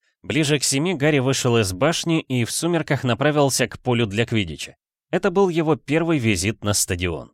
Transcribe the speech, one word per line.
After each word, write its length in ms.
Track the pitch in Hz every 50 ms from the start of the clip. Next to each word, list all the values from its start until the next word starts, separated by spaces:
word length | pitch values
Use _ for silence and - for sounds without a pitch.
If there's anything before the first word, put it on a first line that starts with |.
| _ _ _ _
Ближе 380 | - 87 104 147 160 139 151 139
к 60 | -
семи 300 | - 135 135 156 185 185
Гарри 240 | 131 135 156 151 139
вышел 360 | 123 135 135 - - 127 117 117
из 140 | 104 92
башни 480 | 92 90 135 156 165 - - 170 165 160
и 240 | - - 131 123 117
в 60 | -
сумерках 540 | - - 165 170 175 160 151 - 151 123 -
направился 640 | 123 117 113 139 151 147 151 143 135 - - 127 -
к 100 | - -
полю 280 | - 127 120 117 120
для 200 | 101 95 110 120
квиддича. 480 | - 117 110 98 82 73 - - - - _ _ _ _ _ _ -
Это 180 | - 220 - 202
был 180 | 175 196 202 180
его 280 | 160 170 156 160 151
первый 420 | 117 - - 143 165 165 165 165 143
визит 460 | 113 113 104 85 92 107 110 - -
на 80 | 104 101
стадион. 560 | - - - 95 85 90 87 82 69 62 -